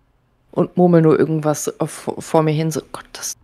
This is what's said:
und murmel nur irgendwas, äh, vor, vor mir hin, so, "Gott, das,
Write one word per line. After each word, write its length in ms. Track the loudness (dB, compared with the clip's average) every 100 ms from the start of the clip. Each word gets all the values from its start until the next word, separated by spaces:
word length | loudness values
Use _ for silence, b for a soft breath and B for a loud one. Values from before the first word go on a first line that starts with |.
| _ _ _ _ _
und 260 | -4 -2 2
murmel 240 | 4 6
nur 180 | 6 4
irgendwas, 480 | 2 0 -2 -2 -6
äh, 200 | -6 -8
vor, 340 | -8 -12 -12
vor 220 | -2 0
mir 80 | 2
hin, 180 | 0 -2
so, 100 | -4 -10
"Gott, 140 | -18 -18
das, 240 | -14 -14 -14